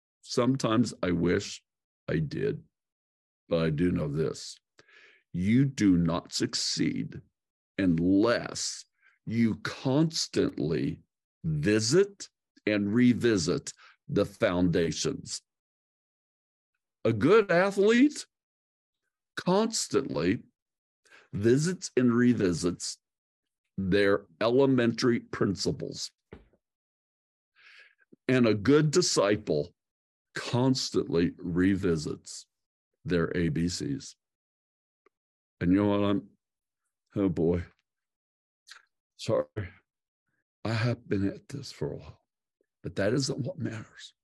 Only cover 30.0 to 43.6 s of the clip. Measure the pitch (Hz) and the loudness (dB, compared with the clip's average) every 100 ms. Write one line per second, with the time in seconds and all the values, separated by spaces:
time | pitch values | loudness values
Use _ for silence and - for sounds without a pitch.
30 | _ _ _ - - 120 131 131 - 101 | _ _ _ -12 -4 0 0 0 -2 -4
31 | - 82 85 - 87 85 92 95 95 80 | 0 0 0 -2 -4 0 2 2 0 -2
32 | 80 - - - - _ _ _ _ _ | -4 -10 -14 -18 -20 _ _ _ _ _
33 | 80 87 80 87 82 76 85 - 71 67 | -4 -2 0 -2 -2 0 -2 -4 -6 -6
34 | - - _ _ _ _ _ _ _ _ | -10 -20 _ _ _ _ _ _ _ _
35 | _ _ _ _ _ - 87 95 104 101 | _ _ _ _ _ -4 0 2 2 2
36 | 101 101 - _ _ _ _ _ _ _ | 0 -2 -4 _ _ _ _ _ _ _
37 | _ 107 98 82 82 87 - _ _ _ | _ -2 -2 0 0 0 -4 _ _ _
38 | _ _ _ _ _ _ - - _ _ | _ _ _ _ _ _ -20 -20 _ _
39 | _ - - 113 - - 92 - _ _ | _ -12 -4 -4 -4 -8 -12 -14 _ _
40 | _ _ _ _ _ _ 104 113 120 117 | _ _ _ _ _ _ -6 -2 -2 -4
41 | - 101 98 - - - - - 73 - | -2 -2 -2 -6 -12 -14 -14 -10 -10 -10
42 | - - _ _ _ _ _ _ - 87 | -16 -20 _ _ _ _ _ _ -10 -4
43 | 98 143 135 147 113 - | -2 0 -2 -4 -8 -8